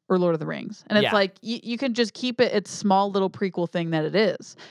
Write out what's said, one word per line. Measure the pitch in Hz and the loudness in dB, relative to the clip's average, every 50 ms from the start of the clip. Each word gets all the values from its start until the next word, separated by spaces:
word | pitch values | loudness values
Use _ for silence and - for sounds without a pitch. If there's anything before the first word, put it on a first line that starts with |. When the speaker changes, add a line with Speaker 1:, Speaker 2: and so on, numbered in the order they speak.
| _ - | _ 0
Speaker 1:
or | 190 180 | 0 2
Lord | 180 175 165 | 4 2 2
of | 156 | 0
the | 156 | -2
Rings. | 156 151 139 - - 208 - - - | -6 -6 -8 -8 -10 -12 -14 -6 0
And | 214 214 | 2 2
it's | - | 4
Speaker 2:
Yeah. | - 214 | 4 4
Speaker 1:
like, | 202 196 190 - _ | 2 2 2 -2 _
y-, | - 220 233 - - | -8 -8 -8 -8 -6
you | 226 240 233 | -8 -6 -4
can | 277 269 220 | -2 -2 0
just | 247 233 202 - | 0 0 -2 -2
keep | - 254 254 233 - | -4 -4 -4 0 2
it | 240 - - | 2 2 2
its | 208 190 - | 0 -2 -4
small | - - - 202 190 196 202 202 | -8 -4 0 2 4 4 4 2
little | 190 196 190 185 | 0 0 0 -2
prequel | - - 208 185 - 185 175 165 | -2 -4 -6 -4 -2 -4 -4 -4
thing | - 180 165 165 | -4 -4 -4 -2
that | 160 156 156 | -2 -2 -2
it | 160 151 | 0 2
is. | 196 220 180 - - - - - - - - | 2 2 2 0 -4 -8 -16 -20 -20 -20 -20